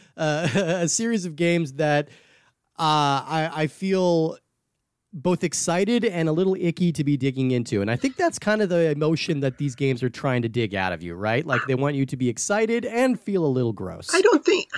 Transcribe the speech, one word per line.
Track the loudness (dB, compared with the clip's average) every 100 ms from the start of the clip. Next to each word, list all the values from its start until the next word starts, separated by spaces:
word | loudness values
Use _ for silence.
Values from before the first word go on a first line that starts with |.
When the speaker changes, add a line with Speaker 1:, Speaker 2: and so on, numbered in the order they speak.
| _ -4
Speaker 1:
uh, | -2 0 0
<laughs> |
a | 0 0 0 -2
series | -2 0 -2
of | -4 -2
games | 2 2 0
that, | -2 2 2 0 -12 _ _ _ _ _ -2
uh, | 2 4 2 0 -2
I, | -2 -2
I | -2 -4
feel | -2 -2 2 4 2 0 -4 _ _ _ _ _ _ _ -6
both | -2 0
excited | -2 -2 -2 0 2 2
and | 0 0 0
a |
little | 2 0 0
icky | -2 0 0
to | 0
be | 0 0
digging | 0 0 0
into. | 0 0 0
And | 0
I | 0
think | -2 0
that's | -2 0
kind | -2 0
of | 2
the | 2 2
emotion | 2 0 0 -2 -2
that | -2 -2
these | -6 0
games | 0 0
are | -2
trying | -2 -2 0
to | 0
dig | -2 -2
out | -2 -2
of | -4
you, | -8
right? | -4 0 0 0
Like, | -2 0
they | 0
want | 0 0
you | -4
to | -2
be | -2
excited | -2 -2 0 2 0
and | -2 0 2 0
feel | -2 0 2
a |
little | 2 0
gross. | -2 -8 -8 -2
Speaker 2:
I | 4
don't | 6 4
think, | 4 2 0